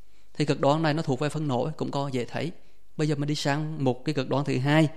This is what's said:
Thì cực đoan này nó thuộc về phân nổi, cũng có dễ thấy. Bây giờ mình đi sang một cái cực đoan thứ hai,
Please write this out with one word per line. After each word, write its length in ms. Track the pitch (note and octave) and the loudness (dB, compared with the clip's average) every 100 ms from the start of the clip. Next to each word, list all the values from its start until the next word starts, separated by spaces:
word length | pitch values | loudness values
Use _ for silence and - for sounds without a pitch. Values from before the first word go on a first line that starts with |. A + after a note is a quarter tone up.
| - - - | -12 -12 -8
Thì 120 | - D3 | -2 0
cực 160 | C#3 | 2
đoan 200 | C#3 D#3 | 2 4
này 120 | D#3+ | 2
nó 80 | D3+ | 0
thuộc 180 | D#3+ B2+ | 0 0
về 100 | D3 | 0
phân 180 | D#3 D3 | -2 0
nổi, 240 | A#2+ C#3+ D3+ | 0 0 -2
cũng 140 | C3 | -4
có 180 | C#3+ C#3+ | -2 -2
dễ 120 | B2+ A#2 | -2 -4
thấy. 260 | A#2 C#3+ - - - - - | -4 -4 -6 -12 -12 -10 -2
Bây 100 | D#3 | 0
giờ 80 | C#3+ | 0
mình 120 | D3 | -2
đi 80 | D3+ | 0
sang 480 | D3 C#3+ D#3 D#3 | 0 0 -2 0
một 220 | C3 B2 - | 2 2 0
cái 100 | D3 | -2
cực 140 | C3 | 0
đoan 160 | C3+ C#3+ | 0 0
thứ 120 | C3 | 0
hai, 300 | C3+ D#3 D#3 | 4 6 6